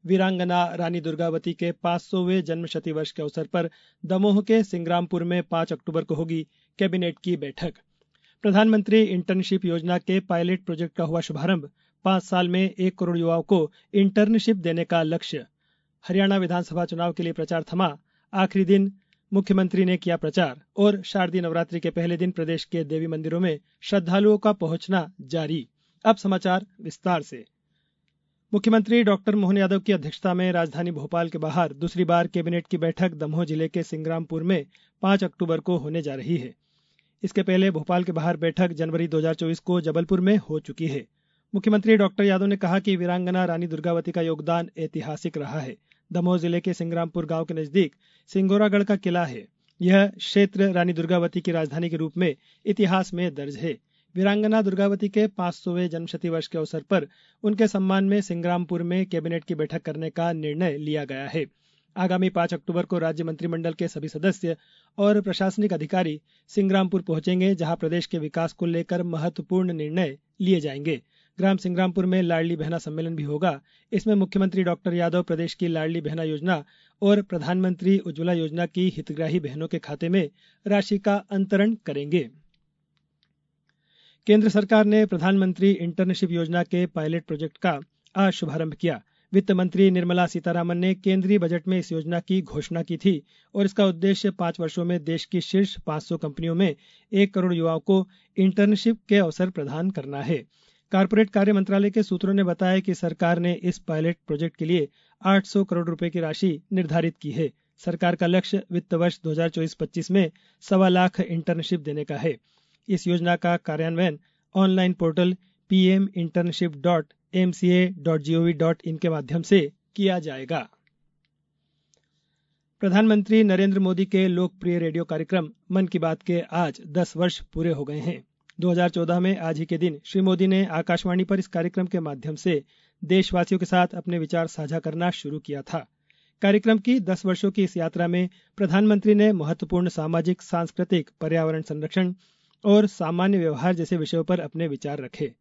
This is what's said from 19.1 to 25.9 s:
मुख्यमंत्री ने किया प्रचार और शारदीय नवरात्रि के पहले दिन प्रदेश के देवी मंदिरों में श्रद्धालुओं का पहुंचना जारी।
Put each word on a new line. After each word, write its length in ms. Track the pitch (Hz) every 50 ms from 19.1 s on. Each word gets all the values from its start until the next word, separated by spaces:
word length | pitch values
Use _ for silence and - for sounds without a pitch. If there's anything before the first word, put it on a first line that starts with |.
| _ _ _ _ 196
मुख्यमंत्री 520 | 196 196 - 196 190 190 180 - 180 190
ने 120 | 180 185
किया 200 | 180 - 175 170
प्रचार 440 | 165 - 156 - 185 175 139 123 147 _ _ _
और 240 | - 202 208 208 196
शारदीय 400 | 185 - - 202 185 170 165 185
नवरात्रि 380 | 175 170 160 170 170 - 170 170
के 100 | - 170
पहले 280 | - 175 170 170 170
दिन 140 | 156 180 185
प्रदेश 320 | 185 - 160 156 165 165 -
के 200 | _ - 170 160
देवी 240 | 143 156 160 165
मंदिरों 320 | 165 156 160 156 160 160 170
में 200 | 185 180 156 147 _ _ _ _
श्रद्धालुओं 560 | - - 202 202 170 165 180 196 208 214 214
का 160 | 202 202 214 208
पहुंचना 580 | - 175 160 165 165 - - 190 185 156 170 - -
जारी। 460 | 143 131 151 165 156 147 160 156 120 _ _ _ _ _